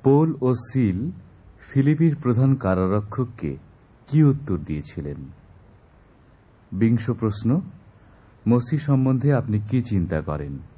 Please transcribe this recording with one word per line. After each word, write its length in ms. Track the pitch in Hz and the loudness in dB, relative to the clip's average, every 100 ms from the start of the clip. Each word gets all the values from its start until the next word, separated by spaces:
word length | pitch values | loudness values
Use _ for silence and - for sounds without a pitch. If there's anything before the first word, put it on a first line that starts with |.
পৌল 340 | 135 143 160 - | 6 4 2 0
ও 120 | 127 | 0
সিল 560 | 127 - 135 110 92 151 - - - - - | 0 -2 0 0 0 -6 -10 -20 -20 -20 -20
ফিলিপির 560 | - 135 139 156 165 | -4 0 2 4 2
প্রধান 400 | 139 123 117 135 | 2 0 2 2
কারারক্ষককে 1000 | 131 95 92 92 104 104 - 123 - 78 67 - - _ _ - | 2 2 2 2 0 -2 -6 -6 -6 -8 -8 -16 -20 _ _ -2
কি 160 | 151 | 4
উত্তর 340 | 147 143 143 87 | 4 4 -2 -6
দিয়েছিলেন? 600 | - 76 - - 71 71 67 - - - - - _ _ _ _ _ _ _ _ _ | -4 -8 -8 -10 -10 -10 -14 -20 -20 -20 -20 -20 _ _ _ _ _ _ _ _ _
বিংশ 380 | 95 113 117 - | 0 2 2 0
প্রশ্ন, 520 | 120 110 104 110 151 - - - _ - - - - 110 | -2 -4 -2 0 0 -2 -18 -20 _ -20 -20 -20 -6 2
মসিহ 320 | 120 120 151 | 2 2 -2
সম্বন্ধে 540 | 147 135 131 131 143 | 0 2 2 2 2
আপনি 260 | 135 107 107 | 0 0 -4
কি 220 | 104 127 | 0 -2
চিন্তা 400 | 120 101 87 80 | 0 -2 0 -2
করেন? 360 | 76 76 71 69 - | -4 -6 -8 -12 -16